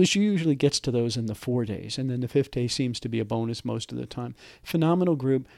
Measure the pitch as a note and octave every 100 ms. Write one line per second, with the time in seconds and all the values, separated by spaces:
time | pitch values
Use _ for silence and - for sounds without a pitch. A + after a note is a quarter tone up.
0 | F#3 G3 G#3 G3 D#3+ C#3 C#3 - - A#2+
1 | A#2+ A#2 A2+ G#2+ - B2 A2 G2 G#2+ -
2 | C3 B2 B2 C#3+ C#3 - B2 - B2+ A#2
3 | A#2+ A2+ G#2+ A2+ A2+ A#2 A#2+ A2+ - A#2+
4 | B2+ - A#2+ A#2+ - - - E3+ D#3+ F3
5 | F3+ D#3 C3 C3+ C3